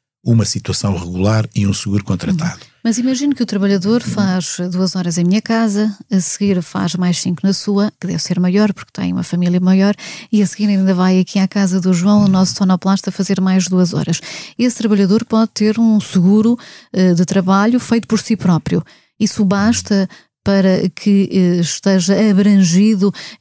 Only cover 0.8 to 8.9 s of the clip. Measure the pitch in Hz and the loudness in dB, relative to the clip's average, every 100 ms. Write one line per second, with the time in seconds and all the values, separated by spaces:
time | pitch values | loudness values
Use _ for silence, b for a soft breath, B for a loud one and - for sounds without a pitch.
0.8 | 101 90 87 90 101 110 110 - 101 98 | -2 -4 -4 -2 0 0 -2 -2 -2 -2
1.8 | 101 101 - 92 - 160 170 - - _ | -2 -4 -2 -4 -4 -4 -4 -8 -16 _
2.8 | 233 233 254 254 285 277 240 202 196 196 | -4 -2 -2 -2 -2 -2 -2 -2 0 0
3.8 | 196 240 - - 196 185 - - 180 180 | 0 -2 -2 -2 0 0 -4 -6 -4 -2
4.8 | 185 185 175 170 175 208 - 226 226 202 | -2 -2 -2 0 0 0 0 0 0 0
5.8 | 214 202 - 190 - - 202 180 - - | -2 -4 -4 -2 -2 -2 -2 -2 -2 -4
6.8 | 175 175 180 165 185 170 196 196 - 202 | -4 -2 -2 -2 -2 -2 -2 -2 0 0
7.8 | 208 - 175 165 - 175 180 196 214 - | -2 -4 -6 -4 -4 -2 0 2 0 -2
8.8 | - | -10